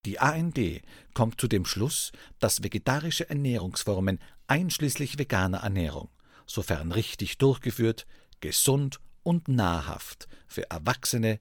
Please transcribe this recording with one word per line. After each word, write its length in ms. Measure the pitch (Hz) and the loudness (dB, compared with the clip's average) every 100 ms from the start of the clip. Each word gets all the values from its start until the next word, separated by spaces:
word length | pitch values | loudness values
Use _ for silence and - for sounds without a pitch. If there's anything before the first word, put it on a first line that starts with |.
| 101 | -6
Die 140 | 101 | 2
A 160 | 139 160 | 2 2
N 160 | 170 | -2
D 300 | 139 92 80 - - - | 0 0 -2 -12 -20 -8
kommt 260 | - 113 - | 0 0 2
zu 80 | 120 | 2
dem 160 | 104 | 2
Schluss, 480 | 90 - 123 - - - - - | 2 0 0 -2 -6 -10 -20 -2
dass 240 | 110 - | 0 0
vegetarische 640 | 101 104 - 139 165 - - | -2 -2 0 0 0 -4 -2
Ernährungsformen 920 | 143 139 120 90 - - 95 95 92 - - - | 0 0 0 -2 -4 0 2 2 0 -6 -20 0
einschließlich 680 | 143 180 - 151 - 139 143 | 2 2 0 -2 -2 -4 -4
veganer 420 | 139 98 95 92 | 0 2 2 0
Ernährung, 500 | 107 98 80 76 - _ _ - - | 0 0 0 -4 -12 _ _ -20 -8
sofern 440 | - - 76 80 | -6 -2 -2 0
richtig 460 | 95 - - 101 - | -2 -2 -6 -8 4
durchgeführt, 680 | 135 127 123 110 113 113 - - - - | 4 4 -2 0 0 0 -8 -20 -20 -10
gesund 600 | 78 - - 139 139 - - - | -4 2 4 4 0 -6 -18 -6
und 240 | - 170 - | 0 0 2
nahrhaft 800 | 127 92 85 69 78 - - - - - | 4 4 2 -2 -8 -12 -16 -18 -20 -12
für 220 | - - | -8 -6
Erwachsene 680 | 85 76 127 - 120 110 104 | -4 -2 0 0 2 2 0